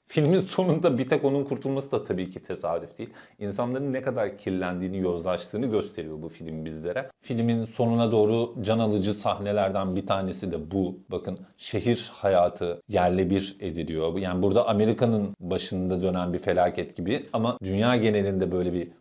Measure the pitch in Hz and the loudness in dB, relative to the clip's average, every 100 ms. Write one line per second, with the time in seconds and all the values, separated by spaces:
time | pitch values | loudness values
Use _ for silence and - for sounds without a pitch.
0 | _ - 147 185 190 - 185 165 170 120 | _ 2 4 4 2 0 2 4 4 2
1 | 131 156 139 139 139 127 135 135 135 117 | 2 2 4 2 0 -4 -2 -4 -2 -4
2 | - 92 92 - - 90 82 85 82 - | -2 -4 -4 -8 -10 -6 -4 -4 -6 -12
3 | 117 - - _ 104 101 120 131 143 131 | -14 -14 -20 _ -8 -4 -2 -2 -2 -2
4 | 131 120 104 - - 92 90 90 92 95 | -2 -2 -2 -4 -4 -2 -2 -2 -4 -2
5 | 92 85 90 87 - 107 127 107 - - | -2 0 -2 -4 -4 -4 0 0 -2 -8
6 | 78 78 80 - 82 78 78 78 82 123 | -10 -10 -12 -12 -10 -8 -8 -8 -6 -6
7 | 131 - - 117 117 117 113 - 117 117 | -6 -14 -6 0 2 0 -2 -2 2 2
8 | 117 110 104 117 117 - 101 110 110 104 | 4 4 4 4 0 -2 0 2 2 2
9 | 95 101 110 92 101 104 98 98 95 92 | 0 0 -2 -2 0 2 2 0 -2 -2
10 | - 98 95 92 98 82 78 95 92 92 | -2 -2 -2 -4 -6 -6 -4 0 0 -4
11 | - 90 - 92 - _ - 110 120 117 | -8 -6 -6 -10 -12 _ -6 -2 2 0
12 | - - 101 92 87 - 87 85 - 101 | -2 -2 2 4 4 2 -4 -4 -2 2
13 | 90 92 92 95 98 - 98 82 80 80 | 4 4 2 2 -2 -8 -8 -6 -4 -2
14 | 80 90 92 90 101 104 117 104 110 113 | -2 -2 -2 0 2 4 4 4 4 4
15 | 120 110 101 101 90 92 - 92 92 92 | 2 2 0 -6 -4 -4 -2 -2 0 0
16 | 92 90 90 90 101 90 90 90 87 - | 0 0 -2 -2 0 2 2 0 -6 -6
17 | 87 135 - 120 117 120 95 98 117 123 | -2 -2 -2 -2 0 -2 -2 0 2 4
18 | 110 104 101 95 92 90 90 87 87 - | 4 4 2 0 0 0 0 -2 -4 -10